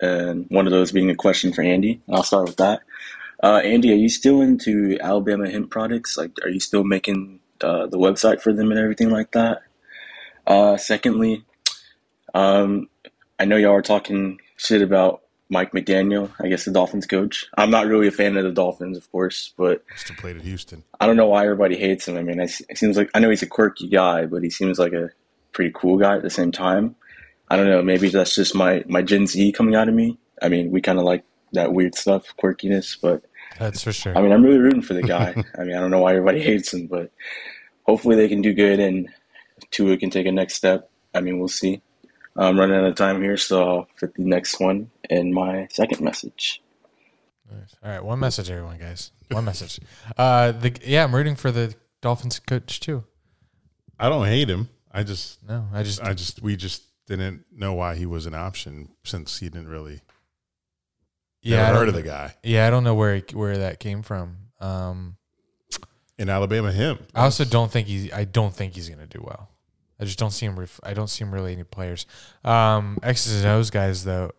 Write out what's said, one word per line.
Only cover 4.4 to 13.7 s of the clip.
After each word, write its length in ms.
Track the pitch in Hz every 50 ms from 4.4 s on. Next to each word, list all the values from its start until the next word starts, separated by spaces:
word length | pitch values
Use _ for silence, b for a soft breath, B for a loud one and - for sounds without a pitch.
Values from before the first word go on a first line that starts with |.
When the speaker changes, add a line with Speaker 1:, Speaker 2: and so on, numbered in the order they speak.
Speaker 1:
into 580 | 135 131 127 120 - 113 107 104 101 98 95 -
Alabama 480 | - 90 101 101 98 104 104 101 101 95
hemp 200 | 98 104 107 -
products? 460 | - 113 110 110 120 117 117 - -
Like, 160 | - 80 85 - - -
are 60 | 90
you 120 | 92 95
still 240 | - - - 101 95
making, 560 | 98 98 95 - - 98 95 95 98 95 92 _ _ _ -
uh, 260 | - 85 87 87 92
the 120 | - - 92
website 420 | 92 95 98 - - 110 107 -
for 120 | - 113 107
them 180 | 104 107 110
and 100 | 107 110
everything 300 | 110 107 107 - 113 113
like 200 | 113 110 113 - -
that? 300 | 117 117 117 113 - - _ _ _ B B B B B B B B B B B B B
Uh, 300 | - 98 98 104 104 101
secondly, 680 | 101 - - 107 104 - 127 107 110 113 113 110 107 - _ _ _ - - B B B B B B B _ _ _ _ - -
um, 540 | 92 98 98 98 101 101 98 101 101 - - _ _ - - _ _ _ _ _ -
I 60 | 98
know 120 | 101 107
y'all 160 | 107 104 101